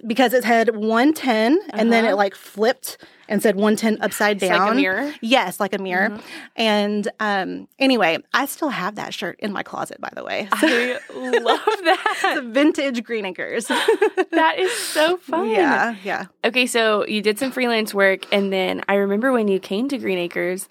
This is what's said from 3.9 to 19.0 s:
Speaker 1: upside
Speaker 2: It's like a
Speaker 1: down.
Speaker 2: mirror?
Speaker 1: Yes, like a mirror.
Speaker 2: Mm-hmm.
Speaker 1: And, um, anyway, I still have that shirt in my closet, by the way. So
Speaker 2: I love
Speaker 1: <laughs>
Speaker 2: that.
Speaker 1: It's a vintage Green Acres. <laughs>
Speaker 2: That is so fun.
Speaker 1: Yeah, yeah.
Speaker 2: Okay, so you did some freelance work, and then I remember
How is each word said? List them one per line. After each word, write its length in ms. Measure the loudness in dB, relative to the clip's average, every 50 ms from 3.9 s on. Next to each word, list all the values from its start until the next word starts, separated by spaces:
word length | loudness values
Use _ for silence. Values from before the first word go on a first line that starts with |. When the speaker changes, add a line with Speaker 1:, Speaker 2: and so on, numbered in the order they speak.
| 0 0
Speaker 1:
upside 440 | -2 -4 -2 0 2 2 2 2 0
Speaker 2:
It's 80 | 2
like 100 | 2 2
a 40 | 2
Speaker 1:
down. 100 | 2 2
Speaker 2:
mirror? 360 | 2 0 0 0 -2 -4 -6 -6 -6
Speaker 1:
Yes, 380 | -2 2 2 2 2 2 -2 -4
like 140 | -4 -4 -4
a 60 | -4
mirror. 300 | -4 -2 -2 0 0 0
Speaker 2:
Mm-hmm. 80 | -2 -6 -14 -16 -18 -18 -18 -12 _
Speaker 1:
And, 520 | -2 0 2 2 2 2 0 0 -2 -4 -4 -6 -4
um, 480 | -4 -2 -2 -2 -2 -4 -8 -10 -12 -12 _ 0
anyway, 400 | 2 2 4 4 4 2 2 0 -2 _
I 140 | -2 -2 -2
still 240 | -2 -4 -4 -4 -4
have 240 | -4 -4 -4 -6 -6
that 160 | -8 -10 -10 -8
shirt 240 | -8 -8 -8 -8 -8
in 120 | -8 -8
my 120 | -6 -6 -8
closet, 360 | -8 -8 -10 -10 -10 -10 -10
by 120 | -12 -12 -10
the 80 | -10 -10
way. 240 | -6 -6 -6 -4 -2 -2 2
So 80 | 2 2
Speaker 2:
I 320 | 2 2 0 -2 -4 -6 -10 -14 -14 -10 -6 -2 -2 0
love 200 | 2 2 0 0
Speaker 1:
<laughs> 240 | 0 -2 -2 0 2
Speaker 2:
that. 300 | 2 2 2 0 -2 -2 -2 -2
Speaker 1:
It's 140 | -2 -2 -2
a 40 | -4
vintage 600 | -2 0 2 4 2 2 0 -2 -4 -4 -4 -6
Green 220 | -6 -6 -6 -6
Acres. 400 | -6 -8 -8 -8 -8 -6 -6 -4 -2 -2
<laughs> 60 | 0 2 2 2 2 2 0 0 0 -2 0 2
Speaker 2:
That 240 | 2 2 2 2 2
is 120 | -2 -2 -2
so 420 | -4 -6 -4 0 2 2 2 2 -2
fun. 300 | -4 -4 -4 -2 -2 0
Speaker 1:
Yeah, 460 | 2 2 2 2 2 2 0 0 -2 -6 -6
yeah. 220 | -6 -6 -6 -6 -10 _ _ -2
Speaker 2:
Okay, 220 | 0 2 2 0
so 400 | 2 2 2 2 2 2 2 0
you 160 | -2 -2 -2
did 160 | 0 0 0 0
some 140 | -2 -4
freelance 420 | -2 -2 -2 0 0 0 -2 -2 0
work, 320 | 4 4 4 4 2 -2 0 0
and 180 | 0 2 2
then 300 | 0 0 0 -2 -2 -4 -2 0
I 60 | 2
remember 360 | 2